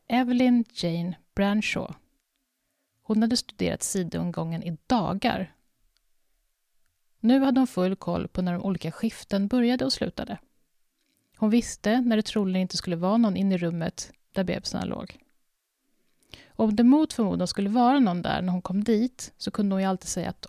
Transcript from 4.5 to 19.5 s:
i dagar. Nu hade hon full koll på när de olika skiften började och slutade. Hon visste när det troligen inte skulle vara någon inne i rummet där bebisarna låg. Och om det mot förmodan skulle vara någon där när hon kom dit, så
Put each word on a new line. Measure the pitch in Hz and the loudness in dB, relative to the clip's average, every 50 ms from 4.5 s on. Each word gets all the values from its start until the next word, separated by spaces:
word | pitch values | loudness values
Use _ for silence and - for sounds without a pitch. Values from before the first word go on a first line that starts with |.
| 165 165 - | -6 -6 -6
i | 175 165 - _ | -8 -8 -6 _
dagar. | - 254 226 175 - 175 202 - 233 - - 190 - _ _ _ _ _ _ _ _ _ _ _ _ _ _ _ _ _ _ _ _ _ _ _ _ _ _ _ _ _ _ _ _ _ _ | 0 0 0 0 -2 -4 -2 -2 -2 -2 -2 -6 -8 _ _ _ _ _ _ _ _ _ _ _ _ _ _ _ _ _ _ _ _ _ _ _ _ _ _ _ _ _ _ _ _ _ _
Nu | - 220 254 269 269 | 2 4 4 4 4
hade | 277 247 262 | 4 4 2
hon | 262 | 2
full | 240 - 180 180 185 190 | 2 0 0 0 0 -2
koll | - - 175 175 180 160 | -4 -6 -4 -4 -4 -4
på | 170 - - | -6 -4 -4
när | 180 180 175 | -2 -2 -2
de | 170 | -4
olika | - 196 185 170 - 165 | -4 -4 -4 -4 -6 -8
skiften | - - - 226 - - - - 202 196 196 | -6 -4 -6 -6 -6 -6 -8 -4 -2 -2 -2
började | 202 254 254 233 240 254 247 254 | 0 0 2 2 2 0 0 -2
och | 269 - | -2 -2
slutade. | - - - - - - - - - - _ _ _ _ _ _ _ _ _ _ _ _ _ _ _ _ _ _ | -4 -4 -6 -6 -8 -8 -8 -10 -12 -14 _ _ _ _ _ _ _ _ _ _ _ _ _ _ _ _ _ _
Hon | - 220 214 | -2 0 2
visste | 214 240 - - - - - 208 226 262 | 2 2 0 0 -6 -4 -2 0 2 2
när | 247 240 220 | 2 2 2
det | 214 | 0
troligen | 220 - - 214 202 190 185 190 | 0 0 -2 -2 0 0 0 0
inte | 185 180 - | -2 -2 -4
skulle | - - 185 175 | -6 -4 -4 -4
vara | 165 175 185 214 | -2 0 0 2
någon | 233 233 208 185 | 2 2 2 2
inne | 185 196 196 190 | 0 0 0 0
i | |
rummet | 175 170 170 170 170 165 - - - - - - _ _ _ | 0 0 -2 -4 -4 -4 -6 -6 -8 -14 -16 -16 _ _ _
där | - 190 190 | -6 -4 -4
bebisarna | 185 - - - - - - - | -2 -4 -6 -6 -6 -6 -6 -6
låg. | - - - - - - - _ _ _ _ _ _ _ _ _ _ _ _ _ _ _ _ _ _ _ _ _ _ - - - | -6 -8 -8 -10 -14 -16 -20 _ _ _ _ _ _ _ _ _ _ _ _ _ _ _ _ _ _ _ _ _ _ -20 -20 -20
Och | _ _ - 220 | _ _ 0 0
om | 214 214 | 2 4
det | 214 240 | 6 8
mot | 247 269 302 311 - - | 8 8 8 6 2 0
förmodan | - 220 185 180 175 180 | 0 0 0 0 0 -2
skulle | 175 - - 202 202 | -2 -2 -2 -2 0
vara | 214 247 240 240 277 285 | 2 4 6 6 6 6
någon | 254 196 175 175 | 4 4 2 0
där | 165 - - - | -2 -2 -2 0
när | 180 185 | 0 0
hon | 180 180 | -2 -2
kom | - - 185 202 208 | -2 -2 -2 0 2
dit, | - 220 208 240 247 - - - - - | 2 2 2 2 0 -4 -8 -18 -16 -14
så | - - 202 | -10 -10 -6